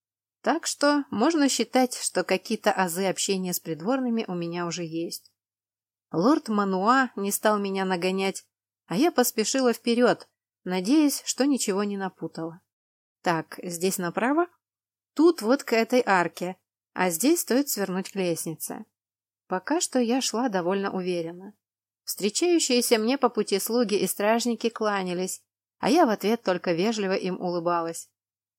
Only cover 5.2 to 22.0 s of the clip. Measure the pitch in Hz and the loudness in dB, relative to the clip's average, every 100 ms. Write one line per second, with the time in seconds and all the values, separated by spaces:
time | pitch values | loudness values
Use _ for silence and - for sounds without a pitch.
5.2 | _ _ _ _ _ _ _ _ _ 156 | _ _ _ _ _ _ _ _ _ 0
6.2 | 220 330 - 208 196 185 208 262 254 - | 2 2 0 -2 0 2 4 4 2 -2
7.2 | 202 - 214 208 196 190 190 185 180 190 | -4 0 0 0 0 -2 -2 0 0 0
8.2 | 190 185 - _ _ _ - 170 339 - | -2 -4 -12 _ _ _ -4 2 2 2
9.2 | 247 - 214 269 254 226 233 233 240 339 | 0 0 -2 0 0 0 0 4 4 2
10.2 | - _ _ _ 180 185 190 311 294 - | -4 _ _ _ -6 -2 2 4 4 2
11.2 | - - 285 254 - 190 208 196 190 - | -4 -2 0 0 0 -2 -2 -4 -6 -8
12.2 | 165 - 165 170 _ _ _ _ _ _ | -10 -8 -10 -12 _ _ _ _ _ _
13.2 | 180 160 151 - 180 170 185 185 175 - | -2 -2 -4 -12 -10 -4 -2 -2 -4 -2
14.2 | 240 302 349 _ _ _ _ _ _ - | 0 0 -2 _ _ _ _ _ _ 4
15.2 | 339 330 214 277 - 226 226 247 - 185 | 4 4 2 0 2 0 4 2 4 2
16.2 | 170 - 175 185 _ _ _ - 185 160 | 2 -4 -8 -8 _ _ _ -2 -2 2
17.2 | 269 339 - 247 285 202 185 185 190 196 | 2 2 2 0 0 -2 -2 -4 -4 -4
18.2 | 180 160 170 156 - - 214 _ _ _ | -2 -2 -6 -8 -10 -12 -16 _ _ _
19.2 | _ _ - 185 - 320 - 254 233 262 | _ _ -8 -6 -2 -2 0 0 2 0
20.2 | - 220 254 190 170 196 196 190 180 175 | 0 -2 -2 -2 0 -2 -2 -4 -4 -4
21.2 | 165 175 196 - _ _ _ _ | -6 -10 -16 -20 _ _ _ _